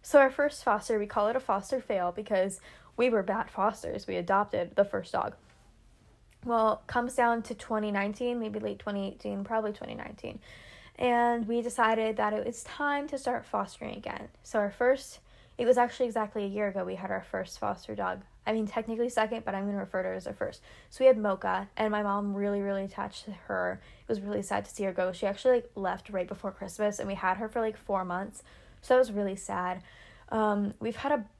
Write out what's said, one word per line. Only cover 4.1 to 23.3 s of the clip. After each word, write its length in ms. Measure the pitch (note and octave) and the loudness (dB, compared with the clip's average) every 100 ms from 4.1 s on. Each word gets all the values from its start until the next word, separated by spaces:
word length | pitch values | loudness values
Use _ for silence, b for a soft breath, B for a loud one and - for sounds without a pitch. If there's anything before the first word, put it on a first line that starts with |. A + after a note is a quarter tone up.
| F#3 | -4
adopted 600 | F3 G3 G#3 G#3 F3 - | 2 2 2 -2 0 2
the 80 | |
first 280 | G3+ G3 E3+ | 2 0 -2
dog. 220 | - - - - - - - - - - - _ - | -2 -2 -6 -20 -20 -20 -20 -20 -20 -20 -20 _ -12
Well, 380 | B3 A#3 A3 G#3+ - | 0 2 4 2 -2
comes 280 | B3 B3 | -2 0
down 280 | C4 A#3 A#3 | 2 4 2
to 120 | A3 | -2
twenty 360 | A3+ - A3 G#3 | -10 -2 -2 0
nineteen, 480 | G3+ G3+ G#3 A#3+ A#3+ | 0 0 -2 -2 -2
maybe 220 | A3 G#3 | -4 -4
late 180 | G#3+ G3+ | -4 -4
twenty 300 | - G3+ G3 | -4 -4 -4
eighteen, 340 | G3 G#3 G3 | -6 -6 -6
probably 300 | G3 A3 G#3+ | -2 -2 -2
twenty 240 | G#3 - - | -6 -10 -10
nineteen. 420 | - - - - B B B B B - | -12 -12 -12 -12 B B B B B -2
And 520 | B3 A#3+ A#3+ A#3 A3 | 2 4 4 2 0
we 120 | A#3 | -2
decided 560 | A#3 B3 A3+ A3 A3 G#3+ | -2 2 4 4 2 0
that 140 | G#3+ | 0
it 140 | G#3+ G#3+ | 0 -4
was 160 | A#3 | -8
time 460 | - - D4 C#4+ D4 | -14 -2 0 0 -2
to 100 | C4+ | -4
start 260 | C4 B3 | -4 -4
fostering 520 | - G3+ G3+ - - G3+ | -4 -4 -4 -8 -10 -10
again. 320 | - - - - | -10 -10 -12 -18
So 160 | - A3 | -4 0
our 100 | G3+ | 0
first, 480 | - B3 C4+ - - b b b b | 2 4 4 0 -18 b b b b
it 80 | A#3+ | 4
was 100 | B3 | 6
actually 300 | A#3+ - B3 | 4 2 0
exactly 380 | A3 G#3 G#3+ | 0 -2 -4
a 40 | G3+ | -4
year 200 | G3+ G3+ | -2 -2
ago 160 | F#3+ | -2
we 100 | F#3 | -6
had 160 | F#3 F#3+ | -6 -4
our 140 | F#3+ F#3 | -6 -4
first 280 | F#3+ F#3 - | -6 -6 -4
foster 380 | G#3 G3 - G#3 | -4 -4 -8 -4
dog. 240 | F#3 F#3 - - - | -4 -4 -10 -8 -2
I 60 | |
mean, 140 | A3 G#3 | -2 0
technically 420 | A3+ A3 A3+ A#3+ | -2 -4 -2 0
second, 360 | A#3+ A3 A3+ | 0 0 -2
but 120 | A3 G3 | -4 -4
I'm 100 | G3+ | -2
gonna 120 | G3+ | -4
refer 240 | G3 F#3+ | -4 -4
to 60 | F#3 | -4
her 40 | |
as 140 | F#3+ - | -4 -8
our 60 | |
first. 280 | G3+ - - B B B | -6 -6 -6 B B B
So 140 | - | 6
we 60 | C4 | 8
had 100 | A3 | 8
Mocha, 500 | G#3 F#3+ G3 F#3 G3+ - | 4 0 0 -2 -4 0
and 140 | G#3+ | 0
my 140 | G#3 | 2
mom 280 | G#3 G3+ G3+ | 0 0 0
really, 280 | G3 G3+ G3+ | 0 0 0
really 220 | G3 G3 | 0 -2
attached 400 | G3 - G3 - | -4 -6 -8 -8
to 80 | G#3+ | -14